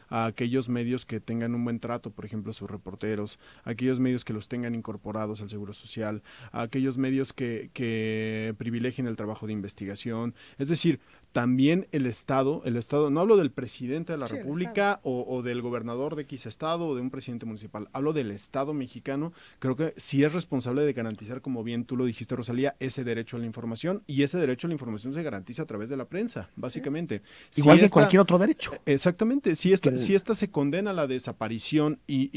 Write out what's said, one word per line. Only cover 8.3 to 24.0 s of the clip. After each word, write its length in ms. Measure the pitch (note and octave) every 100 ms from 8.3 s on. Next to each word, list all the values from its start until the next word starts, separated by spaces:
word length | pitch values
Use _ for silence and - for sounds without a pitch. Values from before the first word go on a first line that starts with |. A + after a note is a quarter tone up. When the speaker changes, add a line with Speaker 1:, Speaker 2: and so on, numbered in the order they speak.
| A2 A2 G#2+
Speaker 1:
privilegien 480 | A#2 A#2 B2 B2 B2
el 80 | A2
trabajo 320 | G#2+ G#2+ G#2+
de 60 |
investigación. 840 | G#2+ G2 - G2 G2+ A#2+ A2+ A#2+ - - -
Es 80 | C#3+
decir, 300 | D#3+ F3 C3+ - - _
también 560 | - A#2+ B2+ C#3 F3 F#3+
el 140 | D#3 B2+
Estado, 560 | A2 - C3+ C3+ E3 -
el 120 | A#2+
Estado, 320 | A2+ D3 D3+
no 100 | C#3+
hablo 160 | F#3+ G#3
del 160 | D3+
presidente 600 | - B2 - B2 D3 E3+
de 60 | D#3+
la 80 | B2
Speaker 2:
Sí, 80 | C#3
el 60 |
Speaker 1:
República 480 | B2+ D#3 F3+ G3+ G3+
Speaker 2:
Estado. 60 | G3
Speaker 1:
o, 340 | - B2+ B2 B2+
o 40 |
del 200 | B2 A#2+
gobernador 540 | A#2+ A#2+ A2+ A#2+ C#3+ D3+
de 60 |
X 240 | C#3+ C3 A#2
estado 400 | - D#3 E3+ E3+
o 80 | C3
de 60 |
un 80 | B2
presidente 360 | C3+ C3 A#2 A#2
municipal, 440 | G#2+ G#2 G#2 G#2
hablo 220 | C3 C#3+
del 180 | D#3 A#2
Estado 420 | G2 - C3+ C#3
mexicano. 600 | D3+ B2+ A#2+ - C#3 D#3+ - - -
Creo 160 | C3 B2+
que 180 | D#3+ -
sí 260 | - C#3
es 80 | D3
responsable 520 | E3+ D#3+ C3+ A#2+ C3
de 100 | D3
garantizar, 480 | B2 A2+ G#2+ G#2 B2+
como 220 | - B2
bien 200 | A2+ A#2
tú 140 | A#2+ B2
lo 80 | B2+
dijiste, 300 | A2+ A#2 A#2+
Rosalía, 380 | A#2 A#2+ C#3 -
ese 240 | C3 C3+
derecho 320 | A#2+ A2+ A2+ A#2+
a 40 |
la 60 | A#2
información, 560 | A2 A#2 A2+ E3 G3+